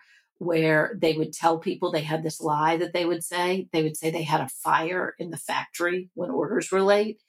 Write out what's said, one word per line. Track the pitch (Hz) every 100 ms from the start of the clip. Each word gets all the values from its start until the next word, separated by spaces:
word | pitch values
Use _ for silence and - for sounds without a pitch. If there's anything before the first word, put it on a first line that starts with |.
| _ _ _ -
where | 175 165 160 156 151 180
they | 165
would | 156 151
tell | - 165 160
people, | 185 - 180
they | 160
had | 151 160
this | 160 -
lie | 160 151 156 165
that | 170
they | 180
would | 175 170
say. | - 175 180 190 185
They | 165
would | 156 156
say | 160
they | 165
had | 151 156
a | 131
fire | - 160 156 165 180 - -
in | 175
the | 160
factory | - 147 - - 175 185 185
when | - 175
orders | 165 156 180 165
were | 190
late. | 196 208 220 220